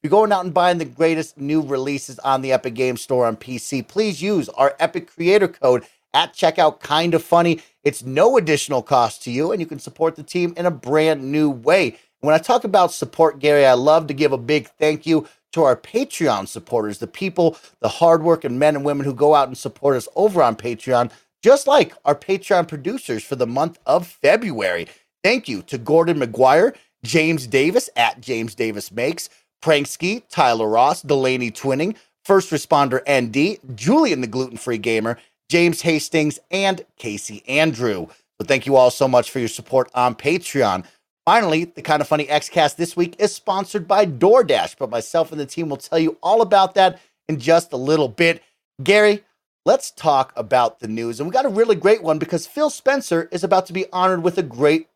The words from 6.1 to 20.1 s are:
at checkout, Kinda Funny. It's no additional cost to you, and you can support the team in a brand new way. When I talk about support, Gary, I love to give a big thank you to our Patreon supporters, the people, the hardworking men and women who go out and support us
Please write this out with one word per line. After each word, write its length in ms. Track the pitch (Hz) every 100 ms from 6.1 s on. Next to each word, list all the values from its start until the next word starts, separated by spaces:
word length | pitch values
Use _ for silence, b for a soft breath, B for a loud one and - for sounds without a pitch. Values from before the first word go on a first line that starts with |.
at 200 | 139 165
checkout, 480 | - 160 165 156 -
Kinda 380 | - 151 170 165
Funny. 400 | - 170 170 160 B B
It's 200 | 147 139
no 340 | 127 135 220 262
additional 440 | 160 147 - 131
cost 420 | - 131 113 -
to 80 | -
you, 200 | 120 165
and 80 | 202
you 60 | 165
can 140 | 147
support 360 | - - 165 165
the 80 |
team 300 | 147 180 175 170
in 100 | 175
a 60 |
brand 580 | 143 123 156 156 147 131
new 200 | 147 151
way. 480 | 127 131 185 135 - b _
When 140 | 143 160
I 20 |
talk 260 | - 247
about 300 | 226 196 175
support, 460 | - 147 - 160 139
Gary, 260 | 143 147 135
I 80 |
love 340 | 123 139 160 151
to 60 |
give 180 | 139 147
a 60 | 135
big 320 | 117 151 - _
thank 260 | 156 151 160
you 220 | 156 156 B _
to 100 | 165
our 120 | 143 123
Patreon 720 | - 226 269 - 151 104 98
supporters, 520 | 110 - 120 104 101
the 80 | 117
people, 500 | - 190 180 165 B B _
the 80 | 110
hardworking 680 | - 170 165 160 160 139 123
men 180 | 151 151
and 100 | 143
women 200 | 143 139
who 80 |
go 220 | 131 147 147
out 120 | 131
and 100 | 127
support 400 | 127 - 143 131
us 100 | -